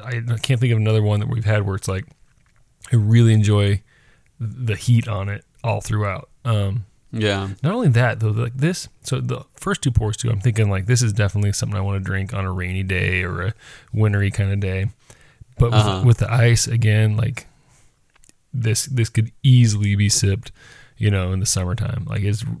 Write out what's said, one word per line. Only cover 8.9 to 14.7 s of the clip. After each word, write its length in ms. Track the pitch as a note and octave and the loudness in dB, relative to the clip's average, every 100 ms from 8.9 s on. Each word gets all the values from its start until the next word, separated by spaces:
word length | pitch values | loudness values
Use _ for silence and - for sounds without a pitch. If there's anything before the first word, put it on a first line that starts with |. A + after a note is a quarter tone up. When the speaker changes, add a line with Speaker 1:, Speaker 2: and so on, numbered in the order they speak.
| _ | _
Speaker 1:
so 180 | - C3 | -8 -6
the 240 | B2 A#2 - - | -4 -8 -12 -10
first 260 | - G3+ | -6 -2
two 100 | C#3+ | 0
pours 260 | A#2+ G#2+ A2 | 0 0 -2
too, 120 | A#2+ | -2
I'm 120 | G#2 | -2
thinking, 280 | B2 A2 G#2+ | 0 0 0
like, 180 | F#2+ F#2 | 0 0
this 140 | B2 | 0
is 120 | A#2 | 2
definitely 400 | G2+ G2+ G2+ G2+ | 0 0 0 -2
something 240 | G2 G#2+ G2+ | -2 -4 -4
I 40 | |
wanna 180 | G2 G2 | -4 -4
drink 320 | F#2+ F#2+ F#2+ | -4 -4 -4
on 100 | G2 | -6
a 80 | F#2+ | -6
rainy 320 | F#2 F2+ F#2 | -4 -4 -4
day 400 | F#2+ F2+ F#2+ F#2 | -2 -2 0 0
or 180 | F2+ F#2 | -2 -4
a 120 | F#2 - - - - | -6 -6 -12 -20 -6
wintry 380 | G#2+ G#2+ G2+ G2 | 0 2 2 0
kinda 240 | - G2 G2+ | 0 -2 0
day. 320 | G2 | -2